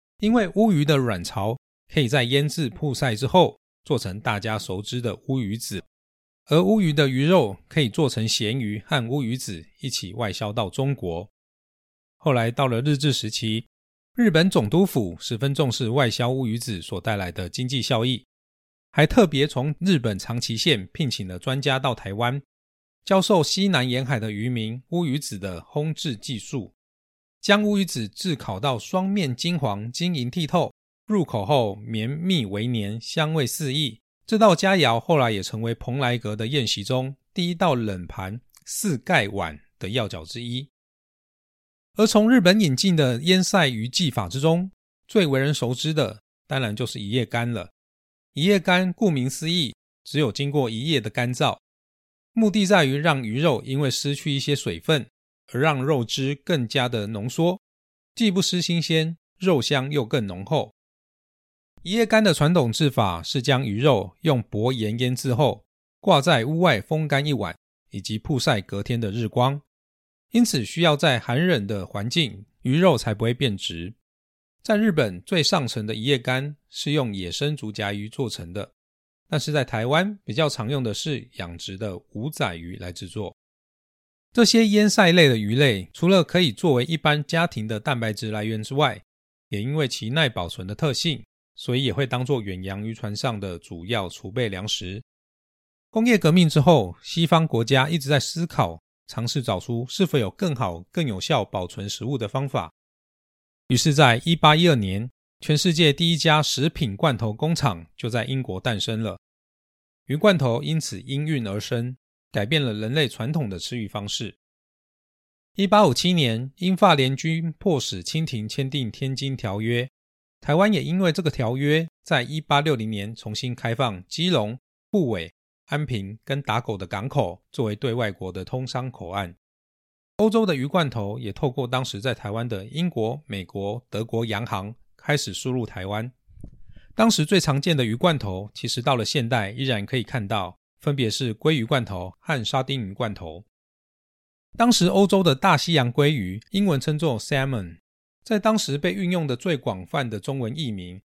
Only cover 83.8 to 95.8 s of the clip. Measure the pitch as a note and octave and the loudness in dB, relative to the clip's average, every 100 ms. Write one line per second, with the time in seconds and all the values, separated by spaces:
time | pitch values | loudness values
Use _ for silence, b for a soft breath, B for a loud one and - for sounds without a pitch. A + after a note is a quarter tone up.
83.8 | _ _ _ _ _ - A#3 A3+ A3 G#3 | _ _ _ _ _ 4 6 6 6 6
84.8 | G#3 - F#3 F3 D3 A2+ G#2 B2 C#3+ G2+ | 6 6 6 8 6 6 2 4 4 2
85.8 | F2+ - E3+ F#3+ D#3 F3 E3+ G2+ F3 B2 | -4 0 4 4 4 2 2 2 2 2
86.8 | C3 D#3+ D#3 D3 D3 E3 E3+ A2+ G#2+ G#2+ | 2 0 0 0 0 0 0 -2 -6 -4
87.8 | - B2 A2 G#2+ A2 G#2+ G#2+ A2 G#2+ C3+ | -4 -2 -2 -4 -6 -4 -4 -6 -4 0
88.8 | C#3 F#2+ _ _ _ _ - G2+ A#2+ D3+ | 0 0 _ _ _ _ -8 -6 -2 -2
89.8 | C3+ - A2 D3 C#3+ G2+ E2+ - F#2 G#2 | -2 -4 -2 0 0 -2 -8 -8 -10 -4
90.8 | D#3 B2 E3+ C#3+ - _ _ - - B2 | -2 0 -2 -4 -8 _ _ -12 -4 0
91.8 | C3+ A#2+ C3 B2 B2+ C3+ G2 F#2 F#2+ G2 | 0 0 -2 -2 0 -2 -2 -8 -8 -6
92.8 | A2 A2+ G#2+ G#2 C3 G#2+ F#2+ E2+ - E2+ | -8 -8 -8 -4 -4 -4 -6 -10 -12 -12
93.8 | F2+ A#2 F#2 - G2 A2+ A2+ F#2 A2 - | -4 -4 -4 -8 -8 -4 -4 -4 -6 -6
94.8 | F2+ G2 - _ _ _ _ _ _ _ | -6 -10 -14 _ _ _ _ _ _ _